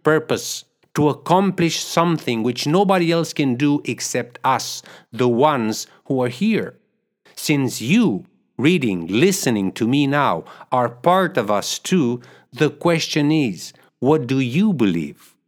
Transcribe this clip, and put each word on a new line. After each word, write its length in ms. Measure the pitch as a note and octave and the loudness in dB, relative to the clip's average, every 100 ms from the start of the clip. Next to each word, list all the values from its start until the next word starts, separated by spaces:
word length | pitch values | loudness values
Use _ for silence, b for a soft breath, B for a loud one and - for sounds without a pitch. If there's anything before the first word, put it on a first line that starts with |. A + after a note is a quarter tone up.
purpose, 640 | D3+ D#3 D#3 A#2+ - - - _ _ | 2 2 0 -4 -4 -12 -14 _ _
to 160 | - D3 | 0 0
accomplish 720 | C3 - F3 G3 F#3 E3 - | 0 2 2 2 0 -2 -2
something 600 | - F3 E3+ D#3+ - A2+ | -2 0 2 0 -2 -2
which 240 | A#2 B2 D3 | -2 -2 0
nobody 460 | F3 G3 F#3+ E3 | 2 2 2 2
else 220 | E3 D#3+ | 0 -2
can 220 | - C#3 A#2+ | -2 -2 2
do 260 | D3 C#3+ | 2 0
except 540 | - A#2+ - B2+ A#2+ - | -2 -8 -6 -6 -8 -4
us, 400 | C3 B2 - - B B B | -2 -2 -4 -12 B B B
the 160 | A2+ B2+ | 0 0
ones 580 | A#2 D3+ C#3 A2 A2 - b - | 4 2 2 -2 -4 -10 b -4
who 160 | C3+ | -2
are 80 | B2 | -2
here. 480 | B2 G#3+ G3 F#2 - _ _ _ _ b - | -2 -2 0 -4 -12 _ _ _ _ b -10
Since 460 | - D3 B2+ - | -2 0 0 -4
you, 420 | A2 G#3+ G3+ F#2+ - _ _ - | 0 2 2 -2 -8 _ _ -2
reading, 500 | A#2 F3+ B2 F2+ E2 | 2 2 0 -2 -2
listening 680 | G#2 F#3 F#3+ C#3 G#2+ F#2+ | 2 2 2 0 0 -2
to 140 | - A2+ | -2 0
me 200 | C#3 C#3 | 2 2
now, 380 | C#3+ B2+ E2+ B B B | 2 0 -2 B B B
are 160 | B2+ A#2+ | -2 -2
part 480 | B2 E3+ F#3 F3+ - | 0 2 2 2 -2
of 140 | G#2 | 0
us 280 | G#2 - - | -2 -2 -8
too, 440 | - F#3 B2 A#2+ B B B | -2 0 0 -2 B B B
the 160 | - D3+ | -2 -2
question 600 | - F3 E3 - D#3 D3 | 0 -2 0 -2 0 2
is, 420 | D#3 C3 E2 - b b _ | 2 0 -4 -12 b b _
what 260 | B2+ D#3 A#2+ | 2 2 2
do 140 | C3+ | -2
you 320 | B2+ C#3 A3 | 0 0 0
believe? 640 | D3+ G2+ E2+ D2 - - _ | 2 0 0 -4 -12 -20 _